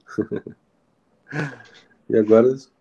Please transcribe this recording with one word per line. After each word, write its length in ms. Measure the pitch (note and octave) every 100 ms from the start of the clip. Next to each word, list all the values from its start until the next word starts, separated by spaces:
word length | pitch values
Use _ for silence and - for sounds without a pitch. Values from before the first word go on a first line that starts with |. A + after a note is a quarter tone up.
| -
<laughs> 480 | - - - - - _ _ _ _ _ _ - D3 C#3+ C3 - - _ _ -
E 80 | A2+
agora, 360 | G#2+ A2 B2 C3+ - _